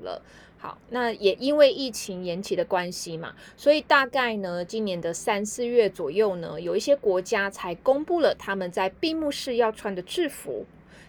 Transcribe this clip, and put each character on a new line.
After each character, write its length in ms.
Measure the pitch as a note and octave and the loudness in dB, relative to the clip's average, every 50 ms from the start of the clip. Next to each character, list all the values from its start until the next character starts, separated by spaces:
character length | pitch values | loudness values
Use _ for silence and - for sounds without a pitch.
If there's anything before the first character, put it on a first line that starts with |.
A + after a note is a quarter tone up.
| E2+ | -10
了。 180 | F2+ F2+ - - - - - - - - - | -10 -10 -10 -12 -16 -20 -20 -20 -20 -20 -16
好， 180 | - - - - - - | -14 -14 -14 -16 -14 -8
那 200 | A3+ B3 B3 A#3 A3 | -6 -4 -2 -2 -2
也 200 | - G3+ G3 F#3 | 0 2 2 2
因 220 | - A#3+ C4+ D4 | 2 0 2 6
为 160 | D4+ D4 C4+ - | 8 8 8 6
疫 180 | - C4+ C4 | 4 -4 -6
情 320 | G#3+ - - - F#3+ F3+ F#3 | -6 -8 -8 -8 -8 -8 -6
延 180 | F3+ E3+ F3+ G3 | -6 -6 -6 -4
期 120 | - F#3+ | -4 -2
的 80 | F3 E3+ | -2 -2
关 300 | E3+ G3+ F3+ F3+ F3 F3+ | 0 0 -2 -2 -4 -6
系 240 | - - F3 E3 | -10 -10 -10 -10
嘛， 160 | D#3 - - - - - - - | -10 -10 -10 -12 -14 -20 -20 -14
所 160 | - - C#4 D4+ | -2 4 4 4
以 80 | D4+ | 4
大 240 | - - D#4 C#4+ C4+ | 4 4 4 4 4
概 320 | B3 - C4+ B3 A#3 A3 | 4 0 -2 0 0 -2
呢， 260 | G#3 F#3+ F3+ F3 F3 F3 | -4 -4 -4 -4 -6 -6
今 220 | F3 - A3 A3 | -6 -6 -4 -4
年 160 | G3+ F3+ E3+ | -4 -4 -4
的 140 | E3 E3 E3+ | -4 -4 -6
三、 300 | - - - G#3+ G3+ G#3 | -4 -2 -2 -2 0 -2
四 220 | G#3+ - - B3 | -4 -4 -4 -4
月 220 | A#3+ A#3+ A#3+ A3 G3 | 0 4 4 4 4
左 220 | G3 - E3+ C3+ | 2 -2 -6 -2
右 260 | D3+ G3 A3 G#3 F#3 | 2 2 2 2 2
呢， 240 | F3 E3 D#3 D3+ D#3+ | -2 -6 -8 -8 -6
有 160 | F3 E3+ F3 | -4 -2 -2
一 40 | G3+ | 0
些 140 | A3 - C#4+ | 2 2 2
国 280 | C#4 - G#3 F#3 F#3 F#3 | 2 4 2 2 2 0
家 260 | - A3+ G#3 G3 G3 | 0 0 0 0 -2
才 260 | G3 - - F3+ F3 | -4 -6 -8 -8 -8
公 280 | F3 - - C4 C#4+ D4+ | -2 2 2 2 2 2
布 160 | - F4 F4 | 0 0 2
了 140 | D4 G#3 - | 4 2 2
他 200 | - - - G3 | 0 -4 -6 -4
们 160 | G3 F#3 F3+ | -4 -4 -4
在 200 | F3 G#3 F#3+ F#3+ | -2 -2 -2 -2
闭 240 | F#3+ - - D#4+ D#4+ | -2 -2 -2 -2 -2
幕 160 | D#4+ D#4 D4 | -2 -2 -4
式 260 | C#4+ - - C#4 A#3+ | -4 -4 -6 -2 0
要 160 | A3+ A#3+ A3 A3 | 2 2 2 0
穿 220 | - - G#3+ G3 | -2 -6 -6 -6
的 80 | F3+ F3+ | -6 -8
制 260 | - - - F4 C#4+ | -6 -2 -2 -2 -2
服。 380 | - - - - B2+ G#2+ - - - - - - - - - | -4 -8 -10 -8 -8 -8 -8 -12 -16 -20 -20 -20 -20 -20 -20